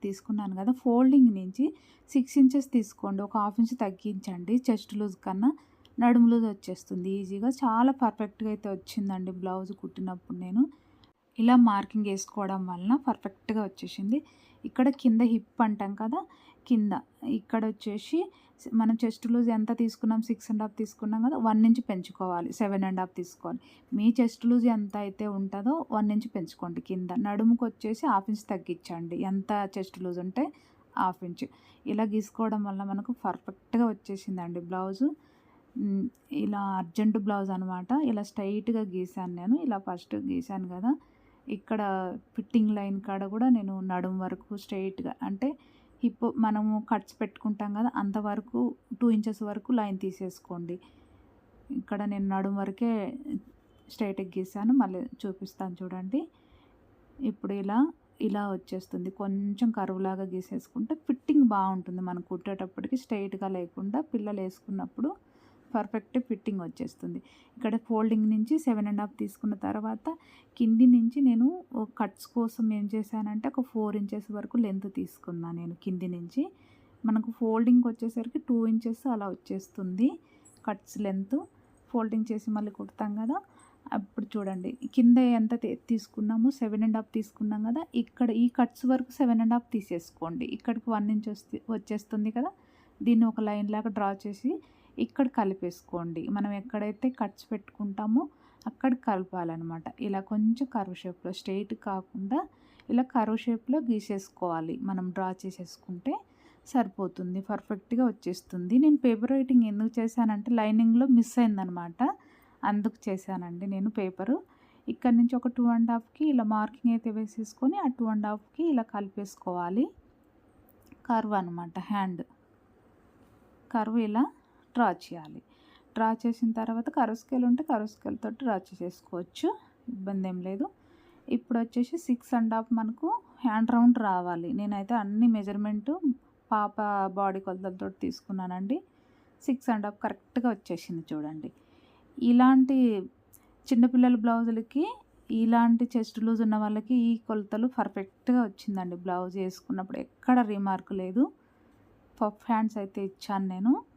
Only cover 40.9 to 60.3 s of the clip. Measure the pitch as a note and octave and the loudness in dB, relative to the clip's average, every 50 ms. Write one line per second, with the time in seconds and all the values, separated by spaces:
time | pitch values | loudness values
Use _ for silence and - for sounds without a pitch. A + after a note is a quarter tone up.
40.9 | D4+ - - _ _ _ _ _ _ _ _ - G#3+ G3 - - A3+ G#3+ G#3 G3 | 0 0 -4 _ _ _ _ _ _ _ _ -10 -10 -8 -6 -4 -2 -2 0 0
41.9 | F#3+ F#3 F#3 F3+ - - - _ _ - G3 - - A#3 G#3+ G#3+ G#3+ G#3 G3+ G3 | -2 -2 -2 -4 -6 -10 -14 _ _ -10 -2 0 2 4 4 2 0 -2 -4 -4
42.9 | G3 G3 G3 G3+ G3 F#3+ G3 G3 G#3 A3 B3 C4 B3 A3 G3 F#3+ F#3+ F#3+ F#3+ F#3+ | -6 -6 -6 -6 -6 -6 -6 -4 -2 2 4 4 4 4 2 -2 -6 -6 -4 -4
43.9 | F3+ F3+ F3+ F#3 F#3 F#3 F#3 F#3 F#3 F#3+ - - G#3 G3+ - - G#3 F#3+ F#3+ F#3+ | -2 -2 -2 -2 -4 -4 -4 -6 -6 -8 -10 -10 -12 -12 -10 -8 -6 -4 -4 -4
44.9 | F#3+ - - - - - - F#3+ G3 G3 B3+ C#4 D4 - _ _ _ _ _ _ | -6 -6 -8 -10 -8 -8 -8 -6 -4 -4 -4 -4 -4 -6 _ _ _ _ _ _
45.9 | _ _ - A#3 - - A#3+ A#3 - A#3 A3+ G#3+ G#3+ G#3+ G#3+ G#3+ G#3+ G#3+ A3 - | _ _ -2 -2 -2 -2 -4 -2 0 0 0 0 0 0 0 0 -2 -2 -2 -2
46.9 | A3+ G3+ G3+ - - - A3 G#3+ - - - G#3+ G#3 - G#3 G#3 G3+ G#3 A#3 B3 | -2 -2 -4 -6 -10 -8 -8 -8 -8 -6 -6 -4 -4 -4 -4 -4 -2 -2 -2 -2
47.9 | - G3 G#3 G3 F#3+ G#3+ G#3 G#3 G3+ G#3 G#3 - - A#3+ B3 A#3 - - _ - | -2 -2 -2 -2 -2 -2 -2 -4 -4 -6 -6 -4 -2 -2 -2 -2 -4 -8 _ -14
48.9 | A3 - A#3+ A#3 A3 G#3+ G#3+ A3+ G#3 - G#3+ G#3 G3+ G#3 - - B3+ A#3 G#3 G3+ | -4 0 2 2 4 2 0 -2 -4 -6 -6 -8 -8 -6 -2 0 0 0 0 0
49.9 | G3 F#3+ G3+ F#3+ F#3 - F#3+ F3+ F3+ - - - F3+ F3 F3 E3+ F3 F3+ - - | -4 -4 -4 -6 -6 -6 -8 -10 -10 -12 -14 -12 -10 -8 -8 -8 -10 -10 -12 -18
50.9 | _ _ _ _ _ _ _ _ _ _ _ _ _ - _ - C#4 - F#3+ - | _ _ _ _ _ _ _ _ _ _ _ _ _ -20 _ -10 -8 -8 -6 -4
51.9 | G#3+ G3+ G#3 G#3 G3+ G3 G3 F#3+ F#3+ F#3+ G3 G3 G3 G3 G3 G3 F#3+ - A#3 A#3 | -4 -4 -4 -2 -2 -2 -2 0 0 0 0 0 -2 -2 -2 -4 -4 -2 0 0
52.9 | A3+ G#3+ G3 - - - - - - G3 - - - _ _ _ _ _ _ - | 0 0 -2 -4 -8 -10 -8 -8 -8 -8 -8 -12 -20 _ _ _ _ _ _ -12
53.9 | - - A3 G3 F#3+ - F#3+ F3+ - G3 F#3 F#3 - G3+ G#3 A3+ B3+ C#4 A3 F#3 | -6 -4 -4 -4 -4 -6 -8 -8 -6 -6 -6 -6 -6 -2 2 4 4 4 4 2
54.9 | F#3 F3+ - - - - - G3 F#3 - F#3+ - - - F#3+ F#3 F3 - F#3 F3+ | 0 -6 -8 -10 -10 -10 -8 -8 -8 -10 -12 -14 -10 -10 -10 -8 -8 -10 -10 -10
55.9 | F#3 F#3 F#3 F#3+ A3+ D4 D#4+ E4 _ _ _ _ _ _ _ _ _ _ _ _ | -8 -8 -6 -4 -2 -4 -4 -6 _ _ _ _ _ _ _ _ _ _ _ _
56.9 | _ _ _ _ _ - C4+ G#3+ G3+ - - G3 G3 G3+ F#3+ G3 G#3 A#3+ C#4+ E4 | _ _ _ _ _ -6 -6 -6 -4 -4 -6 -6 -4 -4 -2 0 2 2 2 2
57.9 | - _ _ _ _ - A3 G#3 G3 G#3 G3+ G3+ F#3+ F#3 F#3+ - F#3+ F#3 F#3 - | 0 _ _ _ _ -6 -4 -2 -2 -2 -2 -4 -6 -6 -8 -8 -10 -10 -10 -8
58.9 | - F3+ F3+ F#3 F#3+ - G3+ G3+ G3 G3 G3+ G3+ G3+ - B3 A3+ A3+ G#3+ F#3+ F#3+ | -8 -8 -8 -8 -8 -6 -6 -4 -4 -2 -4 -4 -2 0 2 2 2 0 -2 -2
59.9 | F#3+ F#3+ F#3+ F#3+ F#3+ F#3 G3 F#3+ | -2 -2 -2 -4 -4 -4 -6 -6